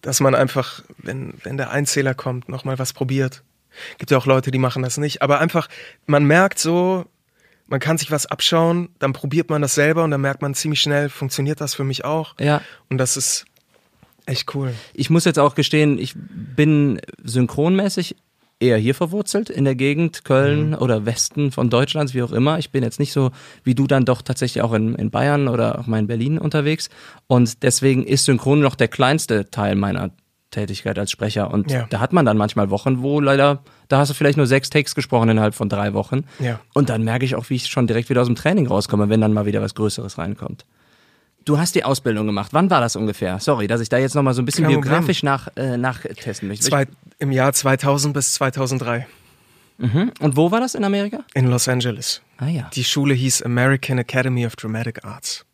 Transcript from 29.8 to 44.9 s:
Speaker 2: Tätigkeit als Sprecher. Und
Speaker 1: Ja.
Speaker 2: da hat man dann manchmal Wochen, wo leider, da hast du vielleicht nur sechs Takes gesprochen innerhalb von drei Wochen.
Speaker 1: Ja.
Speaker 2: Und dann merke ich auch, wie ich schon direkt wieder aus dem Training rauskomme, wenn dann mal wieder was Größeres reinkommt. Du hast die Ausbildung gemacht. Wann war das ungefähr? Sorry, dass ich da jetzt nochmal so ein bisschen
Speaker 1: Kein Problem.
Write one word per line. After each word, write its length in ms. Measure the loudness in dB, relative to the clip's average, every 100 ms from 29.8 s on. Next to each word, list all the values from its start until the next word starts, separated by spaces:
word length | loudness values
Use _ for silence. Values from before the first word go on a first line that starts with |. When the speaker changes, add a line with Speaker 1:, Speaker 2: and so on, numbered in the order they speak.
| 0 -2 -6 _ _ _ _
Speaker 2:
Tätigkeit 480 | -8 -6 -6 -6 -4
als 100 | -4
Sprecher. 400 | -4 -4 -2 0
Und 200 | 0 0
Speaker 1:
Ja. 160 | -2 -2
Speaker 2:
da 100 | -4
hat 120 | 0
man 100 | 2
dann 140 | 4 2
manchmal 320 | 0 0 0
Wochen, 320 | 0 0 0
wo 180 | 0 0
leider, 440 | 2 4 4 2 _ _ _
da 100 | 2
hast 120 | 2
du 40 |
vielleicht 240 | 2 2 4
nur 80 | 4
sechs 240 | 2 2
Takes 240 | -2 0
gesprochen 360 | -6 0 2 4
innerhalb 260 | 4 2 0
von 120 | -4
drei 280 | -2 -2 -2
Wochen. 300 | -2 -4 -6 -6
Speaker 1:
Ja. 220 | -6 -6 _ 0
Speaker 2:
Und 140 | 0
dann 140 | 0
merke 220 | 0 0 -2
ich 80 |
auch, 160 | -4 -4
wie 60 | -4
ich 100 | -2
schon 220 | 0 0
direkt 220 | 0 0
wieder 100 | 0
aus 60 | 2
dem 80 | 2
Training 320 | 2 2 2
rauskomme, 420 | 0 0 0 2
wenn 120 | 2
dann 120 | 4
mal 140 | 2 0
wieder 160 | -2
was 100 | -4
Größeres 460 | -2 -4 -4 -10 -8
reinkommt. 460 | -8 -8 -10 -14 _ _ _ _ _ _ _ _ -2
Du 120 | 0
hast 160 | 0
die 100 | -2
Ausbildung 440 | 0 -2 0 -2 -2
gemacht. 220 | -2 0
Wann 160 | 2 4
war 120 | 2
das 140 | 0 -2
ungefähr? 440 | -4 -2 -4 -2
Sorry, 260 | 0 0 0
dass 160 | -2
ich 80 | 0
da 80 | 0
jetzt 160 | 2
nochmal 220 | 0 0 0
so 80 |
ein 20 | -2
bisschen 200 | 0 2
Speaker 1:
Kein 100 | 2
Problem. 160 | 2